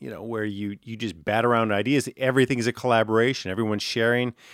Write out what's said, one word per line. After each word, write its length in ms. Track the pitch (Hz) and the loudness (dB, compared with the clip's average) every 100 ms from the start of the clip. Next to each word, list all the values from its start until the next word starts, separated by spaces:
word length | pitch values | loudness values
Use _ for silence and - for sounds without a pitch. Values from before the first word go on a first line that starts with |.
you 100 | 127 | -12
know, 120 | 90 | -12
where 220 | 110 113 | -8 -6
you, 320 | 107 101 101 101 | -6 -6 -8 -8
you 140 | - 110 | -12 -8
just 280 | 113 82 | -8 -6
bat 200 | 78 107 | -2 0
around 280 | 120 120 110 | 4 2 2
ideas. 360 | 101 117 143 - - | 0 2 0 0 -2
Everything 420 | 131 131 127 123 | 2 4 4 2
is 80 | 117 | -2
a 60 | |
collaboration. 800 | - 131 113 107 110 120 131 95 | -2 2 2 4 2 2 0 -6
Everyone's 320 | 95 110 104 | -4 -2 -2
sharing. 520 | - 120 113 120 123 - - | -2 0 2 2 -2 -6 -20